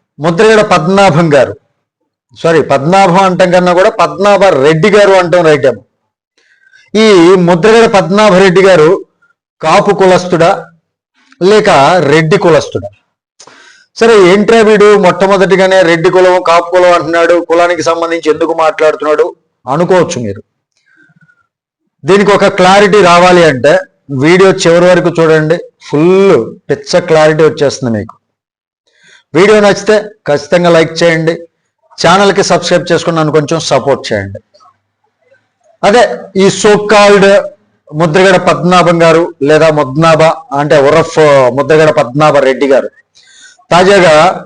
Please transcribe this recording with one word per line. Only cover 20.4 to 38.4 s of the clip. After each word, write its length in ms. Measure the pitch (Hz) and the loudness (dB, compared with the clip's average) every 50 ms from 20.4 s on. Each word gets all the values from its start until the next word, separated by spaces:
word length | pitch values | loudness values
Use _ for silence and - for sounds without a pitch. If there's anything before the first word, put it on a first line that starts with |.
| - _ _ _ _ _ _ _ _ _ _ _ _ _ _ _ _ _ _ _ _ _ _ _ _ _ _ _ _ _ _ _ - | -18 _ _ _ _ _ _ _ _ _ _ _ _ _ _ _ _ _ _ _ _ _ _ _ _ _ _ _ _ _ _ _ -4
దీనికి 260 | 147 190 202 202 202 196 | -2 -2 0 0 0 0
ఒక 100 | - 202 190 - - | 0 0 -2 -2 0
క్లారిటీ 420 | 180 180 196 208 208 196 196 208 | 0 2 2 2 2 2 2 2
రావాలి 400 | 180 170 170 175 180 180 180 175 165 | 2 2 2 2 2 2 2 2 2
అంటే 280 | 156 135 123 110 143 170 185 - - _ _ _ - | 2 0 0 0 0 0 0 -2 -8 _ _ _ -10
వీడియో 400 | 143 127 143 160 180 185 196 190 | -6 -2 0 2 2 4 2 2
చివరి 360 | 185 190 - 165 170 175 175 180 | 0 0 0 0 2 2 2 2
వరకు 200 | 180 175 165 170 165 170 | 2 0 0 -2 -2 -2
చూడండి. 380 | 165 156 156 156 156 156 170 170 - - _ _ - - | 0 0 0 0 0 -2 -4 -6 -8 -14 _ _ -12 -6
ఫుల్ 480 | 139 147 165 180 185 190 196 196 165 120 110 - - - _ - | -4 -2 0 2 2 2 2 2 2 0 -2 -6 -12 -14 _ -8
పిచ్చ 300 | 139 - - - - 175 | -8 -8 -6 -4 -4 -4
క్లారిటీ 420 | 175 - 160 156 156 156 156 160 160 | -2 0 0 2 2 0 2 0 0
వచ్చేస్తుంది 480 | 151 156 156 147 135 - - 131 120 113 104 | 0 0 -2 -4 -4 -4 -6 -6 -6 -6 -6
మీకు. 160 | 98 - - _ _ _ _ _ _ _ _ _ _ _ _ _ _ _ _ _ _ _ _ _ _ _ - | -8 -10 -16 _ _ _ _ _ _ _ _ _ _ _ _ _ _ _ _ _ _ _ _ _ _ _ -2
వీడియో 240 | 156 196 208 214 214 | 0 2 2 2 2
నచ్చితే 360 | 202 202 185 - - - 214 208 - - - _ - - | 2 0 0 -2 -2 -2 -2 -2 -4 -8 -14 _ -6 -4
ఖచ్చితంగా 420 | 143 143 - - 185 175 175 170 | -4 -4 -4 -4 -2 -2 0 2
లైక్ 240 | 170 160 165 160 160 - | 2 2 0 -2 -2 -2
చేయండి, 320 | 170 170 160 160 160 160 170 170 - - _ _ _ _ _ _ _ _ _ - | -2 -2 -2 -2 -4 -6 -6 -8 -12 -20 _ _ _ _ _ _ _ _ _ -4
ఛానల్కి 420 | - 165 180 196 208 196 175 196 185 - | -2 0 0 2 0 0 0 0 -2 -2
సబ్స్క్రైబ్ 340 | 180 170 - - 175 175 - - | -2 -4 -2 -2 -4 -4 -2 -2
చేసుకుని 240 | 170 160 - 175 165 | -4 -4 -4 -4 -4
నన్ను 180 | 160 156 151 147 156 | -4 -2 -2 -2 -2
కొంచెం 220 | 147 - 165 - | -2 -4 -6 -6
సపోర్ట్ 520 | - - 151 131 113 139 131 113 - - | -4 -4 -4 -2 -2 -2 -4 -4 -4 -6
చేయండి. 280 | 117 101 98 98 98 - - _ _ _ _ _ _ _ _ _ _ _ _ _ _ _ _ _ _ _ _ _ _ _ _ _ _ _ 170 202 | -8 -8 -8 -10 -14 -18 -20 _ _ _ _ _ _ _ _ _ _ _ _ _ _ _ _ _ _ _ _ _ _ _ _ _ _ _ -2 0
అదే 140 | 208 240 214 - - - - - - 190 196 | 2 2 0 0 -4 -8 -14 -8 -4 -2 0
ఈ 20 | 190 - - | 0 0 0
so 100 | - 208 208 208 208 - | 0 0 0 0 0 0
called 340 | 220 202 208 202 202 196 196 196 202 190 196 - - _ _ _ _ _ _ - | 2 2 4 4 4 2 2 2 2 0 0 -4 -10 _ _ _ _ _ _ -12
ముద్రగడ 480 | 151 151 170 170 156 185 190 196 185 175 | -6 -4 -4 -2 0 0 2 2 0 0